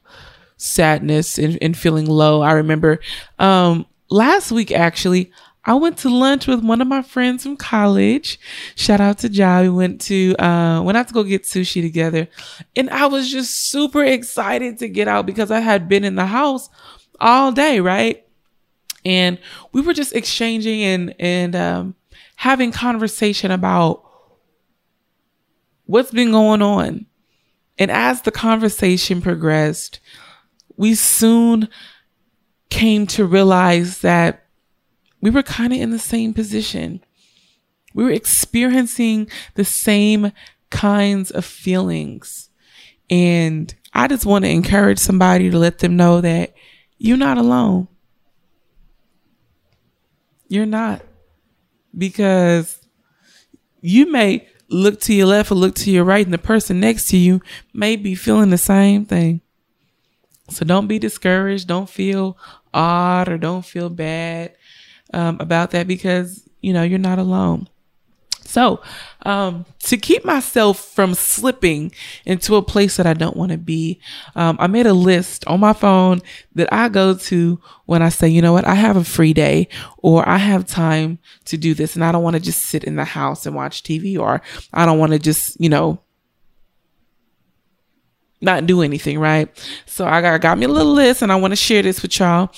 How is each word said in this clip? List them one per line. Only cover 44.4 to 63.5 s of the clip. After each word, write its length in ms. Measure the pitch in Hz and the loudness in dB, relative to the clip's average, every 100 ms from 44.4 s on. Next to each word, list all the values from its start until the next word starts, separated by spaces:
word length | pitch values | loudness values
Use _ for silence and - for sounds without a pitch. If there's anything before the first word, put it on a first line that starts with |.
| 190 | 2
encourage 500 | 165 190 202 202 196 | 0 2 2 2 2
somebody 540 | - 185 185 180 185 | 0 2 4 4 2
to 60 | 170 | 2
let 200 | 170 - | 2 0
them 160 | 175 175 | 0 4
know 260 | 175 175 | 4 4
that 340 | 175 170 - _ _ _ _ - | 2 -2 -4 _ _ _ _ -4
you're 200 | 220 254 | 0 2
not 200 | 277 247 | 2 2
alone. 500 | 240 247 220 185 185 _ _ _ _ _ _ _ _ _ _ _ _ _ _ _ _ _ _ _ _ _ _ _ _ _ - | 2 2 2 0 -4 _ _ _ _ _ _ _ _ _ _ _ _ _ _ _ _ _ _ _ _ _ _ _ _ _ -6
You're 180 | 196 214 | -4 -2
not. 380 | 220 220 196 - _ _ _ _ _ _ _ _ 175 | -2 -4 -8 -12 _ _ _ _ _ _ _ _ -8
Because 840 | 190 196 196 185 175 170 160 - _ _ _ _ _ _ _ _ _ _ | -6 0 2 4 4 2 -2 -12 _ _ _ _ _ _ _ _ _ _
you 300 | 170 220 330 | 2 4 4
may 360 | 277 202 - - _ - | 4 2 0 -6 _ -6
look 300 | 175 202 208 | 0 0 0
to 120 | - | 0
your 140 | 202 190 | 2 4
left 240 | 208 208 | 4 2
or 40 | 196 | 2
look 200 | 190 - | 0 0
to 160 | 202 | 0
your 120 | 180 | 2
right, 220 | 180 202 185 | 4 2 0
and 80 | |
the 60 | 170 | -2
person 400 | - 220 - 185 | 0 0 0 0
next 300 | 220 220 - | 0 -2 0
to 80 | 185 | 4
you 220 | 180 185 - - _ | 4 2 -2 -18 _
may 240 | 214 208 220 | -4 -2 -2
be 200 | 202 185 | -4 -4
feeling 340 | 226 214 202 | 0 2 4
the 80 | 180 | 2
same 480 | - 196 202 202 208 | 2 4 4 2 0
thing. 360 | 180 165 170 - _ _ _ _ _ _ _ _ _ - | -2 0 -2 -8 _ _ _ _ _ _ _ _ _ -16
So 160 | - 160 | -6 0
don't 220 | 190 202 | 0 0
be 120 | 214 | -4
discouraged. 680 | 214 - 185 185 196 196 180 | -4 -4 -2 0 0 -4 -4
Don't 220 | 180 190 | -6 -6
feel 480 | - 190 196 190 - - - _ | -6 -4 -2 -4 -8 -20 -20 _
odd 560 | - 165 175 180 180 180 | -2 0 0 0 0 -2
or 80 | 165 | -4
don't 260 | 160 | -6